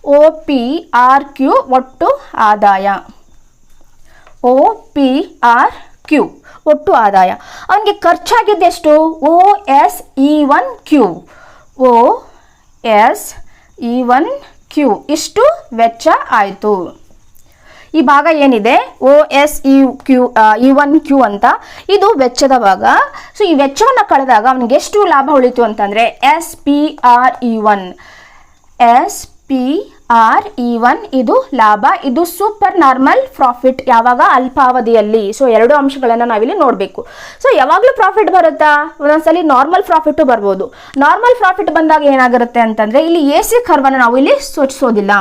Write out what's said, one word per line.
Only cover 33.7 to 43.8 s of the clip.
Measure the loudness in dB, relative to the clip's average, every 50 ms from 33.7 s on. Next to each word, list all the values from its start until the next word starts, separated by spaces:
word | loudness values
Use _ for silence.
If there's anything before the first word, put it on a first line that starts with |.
| -2 -2 -2 0
ಯಾವಾಗ | 0 2 2 0 0 2 2 2
ಅಲ್ಪಾವಧಿಯಲ್ಲಿ. | 2 0 -2 -2 -2 0 0 2 0 0 0 2 0 0 2 0 -2 -2 -2 -4
So | -4 -2 0 2
ಎರಡು | 2 2 4 2 2
ಅಂಶಗಳನ್ನ | 2 0 -2 -4 -4 -2 -2 0 0 -2
ನಾವಿಲ್ಲಿ | -2 -2 -2 -2 -2 -2
ನೋಡ್ಬೇಕು. | 0 0 0 0 -2 -8 -10 -10 -16 -16 -16 -20 -20 -20 -20 -14 -4
So | -2 0 2
ಯಾವಾಗ್ಲೂ | 2 2 2 2 2 2 2 2
ಪ್ರಾಫಿಟ್ | 2 0 0 2 0 0 2
ಬರುತ್ತಾ? | 2 2 2 2 0 2 2 2 2 0 -2 -6 -10 -4
ಒಂದೊಂದ್ಸಲಿ | -2 0 0 2 0 0 0 0
ನಾರ್ಮಲ್ | 0 2 2 2 2 2 0 -2
ಪ್ರಾಫಿಟ್ | 0 0 -2 0 0 -2 -2 0 0
ಬರ್ಬೋದು. | 0 0 0 -2 -4 -4 -4 -6 -10 -12 -20 -20 -10 -2 0
ನಾರ್ಮಲ್ | 2 2 2 2 2 0 2
ಪ್ರಾಫಿಟ್ | 2 0 -2 0 -2 -4 -2
ಬಂದಾಗ | -2 -2 0 2 0 2
ಏನಾಗಿರುತ್ತೆ | 2 2 2 2 2 2 2 0 -2 -2 0 -2
ಅಂತಂದ್ರೆ | -2 -2 -2 -4 -4 0 0 0 0
ಇಲ್ಲಿ | 2 0 0 0 0
ಎ | 0 0
ಸಿ | 0 0 -2 -2 0
ಕರ್ವ್ | 2 0 2